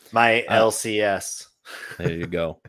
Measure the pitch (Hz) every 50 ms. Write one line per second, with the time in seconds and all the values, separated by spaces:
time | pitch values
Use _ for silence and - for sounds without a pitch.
0 | _ - - 113 - 117 113 120 117 - 113 113 113 110 107 - - 113 107 104
1 | 104 101 98 92 - - - - - - _ _ _ - - - - - - -
2 | 87 87 82 82 85 85 87 85 85 80 80 - -